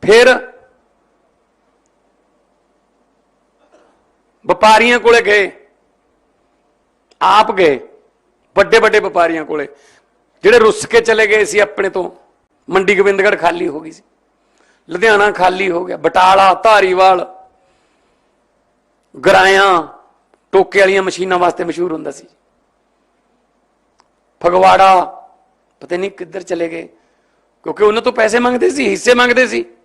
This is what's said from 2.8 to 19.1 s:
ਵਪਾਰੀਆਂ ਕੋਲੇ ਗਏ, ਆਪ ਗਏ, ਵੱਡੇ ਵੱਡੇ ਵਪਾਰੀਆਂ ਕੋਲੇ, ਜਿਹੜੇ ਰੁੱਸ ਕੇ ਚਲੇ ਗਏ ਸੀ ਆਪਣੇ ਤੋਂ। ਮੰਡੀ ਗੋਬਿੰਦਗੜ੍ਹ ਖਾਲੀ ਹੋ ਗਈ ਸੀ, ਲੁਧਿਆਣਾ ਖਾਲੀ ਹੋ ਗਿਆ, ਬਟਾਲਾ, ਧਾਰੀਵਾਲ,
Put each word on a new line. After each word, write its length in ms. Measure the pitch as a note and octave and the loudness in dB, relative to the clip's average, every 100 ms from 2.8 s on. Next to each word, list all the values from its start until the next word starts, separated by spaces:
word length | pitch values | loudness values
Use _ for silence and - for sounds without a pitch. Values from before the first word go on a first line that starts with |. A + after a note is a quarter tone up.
| _ _ _ _ _ _ _ _ _ _ _ _ _ _ _ _ - | _ _ _ _ _ _ _ _ _ _ _ _ _ _ _ _ -8
ਵਪਾਰੀਆਂ 540 | F3 G#3+ A3 A#3 A#3+ | -2 2 4 2 0
ਕੋਲੇ 220 | G#3+ A#3 | 2 2
ਗਏ, 300 | G3 G#3 F#3+ - _ _ _ _ _ _ _ _ _ _ _ _ _ _ _ _ | 2 -2 -2 -8 _ _ _ _ _ _ _ _ _ _ _ _ _ _ _ _
ਆਪ 300 | E3 G3+ A3 | 0 2 0
ਗਏ, 360 | F#3+ E3+ C3+ - _ _ _ _ _ _ - | 0 0 0 -8 _ _ _ _ _ _ -2
ਵੱਡੇ 220 | F#3+ A3+ | 2 2
ਵੱਡੇ 200 | G#3+ G#3 | 2 0
ਵਪਾਰੀਆਂ 460 | F#3+ F3+ E3+ E3 D3+ | -2 -2 -2 -2 -8
ਕੋਲੇ, 220 | D#3 C#3 - _ _ _ _ _ _ | -10 -10 -16 _ _ _ _ _ _
ਜਿਹੜੇ 160 | F#3 A#3+ | 2 4
ਰੁੱਸ 260 | A3 G#3 - | 2 0 -2
ਕੇ 160 | A#3 | -2
ਚਲੇ 260 | A3+ A3 G#3+ | 0 0 0
ਗਏ 180 | G#3+ G#3 | 0 -2
ਸੀ 140 | G#3 | -2
ਆਪਣੇ 300 | G3+ - G3 | -4 -4 -8
ਤੋਂ। 220 | F#3+ - - _ _ _ _ - | -6 -10 -14 _ _ _ _ -6
ਮੰਡੀ 280 | F3+ F#3+ G3 | -4 -2 0
ਗੋਬਿੰਦਗੜ੍ਹ 380 | G3 G3 G3+ G3 | 0 0 0 0
ਖਾਲੀ 320 | E3 E3+ E3+ | -2 -2 -8
ਹੋ 120 | C#3+ | -10
ਗਈ 120 | D#3+ | -16
ਸੀ, 120 | - _ _ _ _ _ _ _ _ _ | -20 _ _ _ _ _ _ _ _ _
ਲੁਧਿਆਣਾ 420 | E3+ A3 G#3 G#3 | -4 0 2 0
ਖਾਲੀ 400 | F#3 F#3 F#3 G3 | 0 -2 0 -4
ਹੋ 140 | E3+ F3+ | -4 -6
ਗਿਆ, 120 | E3+ | -6
ਬਟਾਲਾ, 560 | D#3 F#3 F#3 G3 F#3+ | -4 0 2 4 2
ਧਾਰੀਵਾਲ, 960 | F3+ A3+ G#3+ F#3+ F#3 F#3+ F3+ - - _ _ _ _ _ _ _ _ _ _ _ _ _ _ _ _ _ | 2 2 2 2 2 2 2 -4 -14 _ _ _ _ _ _ _ _ _ _ _ _ _ _ _ _ _